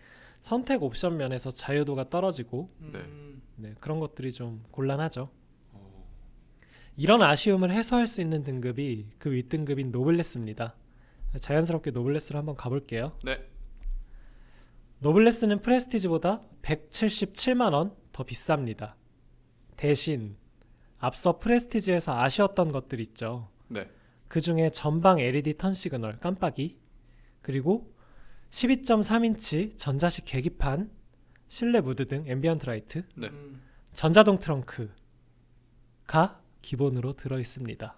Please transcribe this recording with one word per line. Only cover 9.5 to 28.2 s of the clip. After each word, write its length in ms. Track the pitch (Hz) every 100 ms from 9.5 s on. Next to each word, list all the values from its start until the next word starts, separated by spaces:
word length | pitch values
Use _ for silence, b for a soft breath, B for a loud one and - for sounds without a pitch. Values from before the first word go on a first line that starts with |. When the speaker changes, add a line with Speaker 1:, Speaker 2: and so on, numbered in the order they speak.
| 160 143 139 127
Speaker 1:
노블레스입니다. 840 | 123 143 170 165 123 107 107 113 - b b b b - 131
자연스럽게 520 | - 147 170 165 147
노블레스로 480 | 120 123 147 - 147
한번 160 | 151 135
가볼게요. 640 | 120 139 139 113 139 -
Speaker 2:
네. 220 | 131 131 - - - - - - b b b b b b b b b -
Speaker 1:
노블레스는 600 | 143 185 226 233 214 202
프레스티지보다 840 | 240 254 247 220 180 160 175 220 - -
백칠십칠만 1120 | - 156 - - 214 214 240 - 254 247 220
원 260 | 147 196 - -
더 120 | - 127
비쌉니다. 680 | 120 - 151 120 107 110 - _ _ - - _ _ - -
대신 580 | 147 143 165 135 107 98 _ _ b b b -
앞서 400 | 127 - 175 170
프레스티지에서 800 | 233 240 240 220 185 175 160 120
아쉬웠던 540 | 131 208 196 190 165
것들 260 | 131 - 120
있죠. 480 | 110 - 113 123 104 _ -
Speaker 2:
네. 200 | 107 - b b b -
Speaker 1:
그중에 420 | 165 165 165 160
전방 520 | - 151 160 190 170
엘이디 360 | 123 143 151 151
턴 160 | 190
시그널 460 | 185 175 127 107 107
깜빡이, 580 | 175 190 165 - - - _ - b b b b
그리고 540 | - 135 147 226 - b b b